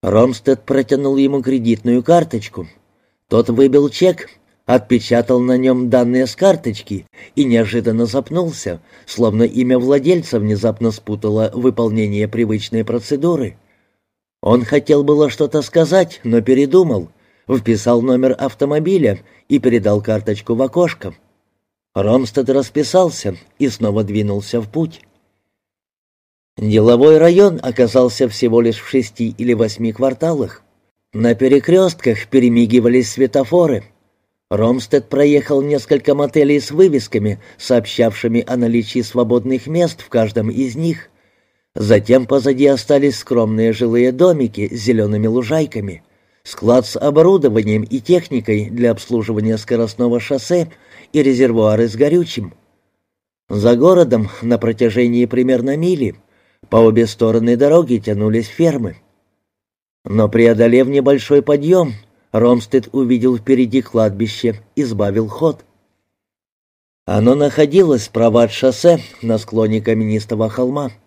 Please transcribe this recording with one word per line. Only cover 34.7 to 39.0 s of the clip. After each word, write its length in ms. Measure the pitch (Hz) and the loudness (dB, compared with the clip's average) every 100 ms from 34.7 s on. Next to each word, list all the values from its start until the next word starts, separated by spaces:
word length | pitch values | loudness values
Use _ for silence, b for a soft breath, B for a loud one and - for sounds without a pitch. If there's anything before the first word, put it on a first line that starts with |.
| 127 - 143 - | -2 -2 -2 -2
проехал 540 | 135 147 143 139 139 | 0 2 2 0 -2
несколько 500 | 143 143 - 147 - | 0 -4 -2 -2 0
мотелей 480 | 143 143 156 143 143 | -2 0 0 2 0
с 80 | 135 | -2
вывесками, 680 | 151 190 139 - 113 104 98 b b | 2 2 2 -2 -4 -4 -6 b b
сообщавшими 880 | - 120 107 - 113 107 117 117 - | -2 -2 -2 -2 -2 -2 -4 -2 -2
о 100 | 123 | -2
наличии 460 | 120 117 107 127 | 0 -2 -2 -6